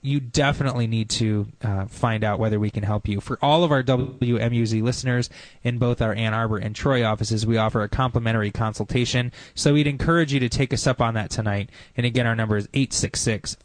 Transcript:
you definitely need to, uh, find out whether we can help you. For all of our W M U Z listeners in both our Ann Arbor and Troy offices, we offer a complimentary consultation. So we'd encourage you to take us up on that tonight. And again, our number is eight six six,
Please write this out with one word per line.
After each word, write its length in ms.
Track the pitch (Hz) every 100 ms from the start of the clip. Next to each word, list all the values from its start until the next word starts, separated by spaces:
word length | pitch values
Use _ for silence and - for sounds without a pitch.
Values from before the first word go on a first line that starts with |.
you 180 | 135 143
definitely 680 | 123 151 139 143 139 120 117
need 240 | 113 107
to, 360 | - 110 107 101 -
uh, 220 | 107 98 98
find 380 | - 120 110
out 160 | 107 101
whether 200 | 110 107
we 120 | 107
can 120 | 107
help 240 | 104 104 -
you. 140 | 101
For 160 | - 123
all 220 | 143 156
of 80 | 170
our 120 | 139
W 540 | 127 127 131 - 120 117
M 160 | 117
U 120 | 120 113
Z 160 | 110
listeners 480 | 117 127 131 123 120 - - -
in 140 | 120 120
both 240 | 120 120
our 120 | 110
Ann 200 | 104 110
Arbor 240 | 110 113 104
and 180 | 107 110
Troy 280 | 139 127
offices, 420 | 113 107 104 110 110
we 120 | 113
offer 260 | 110 113
a 60 | 104
complimentary 600 | - 127 120 113 113 104
consultation. 800 | - 113 - 104 123 120 123 123 - -
So 200 | - 147
we'd 120 | 147 147
encourage 480 | 135 165 170 151
you 60 | 139
to 100 | 120
take 240 | - 131
us 140 | 120 135
up 140 | 127
on 120 | 117
that 160 | 113 104
tonight. 400 | - 107 101 98 - - -
And 120 | 120
again, 180 | 123 120
our 100 | 113
number 220 | 110 104
is 100 | -
eight 200 | 135 135
six 280 | - - -
six, 360 | 120 104 - -